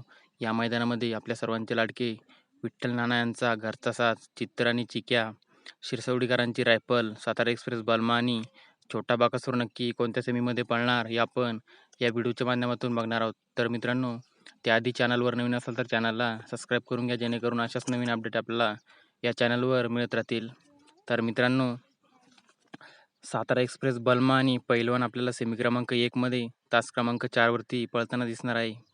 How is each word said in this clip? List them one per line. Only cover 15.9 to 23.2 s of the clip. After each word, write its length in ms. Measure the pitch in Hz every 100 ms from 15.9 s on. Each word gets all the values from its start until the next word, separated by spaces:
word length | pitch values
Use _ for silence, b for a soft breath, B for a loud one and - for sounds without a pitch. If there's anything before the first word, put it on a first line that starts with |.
| 117 113 113 120 110 -
सबस्क्राईब 300 | 120 - 123 -
करून 160 | 123 123
घ्या, 100 | 120
जेणेकरून 460 | 120 117 120 117
अशाच 220 | 117 123 120
नवीन 200 | 123 120
अपडेट 280 | 113 110 113
आपल्याला 380 | 117 113 113 104 b b b b
या 80 | 120 113
चॅनलवर 500 | 120 120 127 127 117
मिळत 260 | 120 120
राहतील. 340 | 117 110 113 113 127 _ _ _ _ -
तर 120 | 117
मित्रांनो, 540 | 113 113 123 131 127 123 - _ _ _ _ _ _ _ _ - B B B _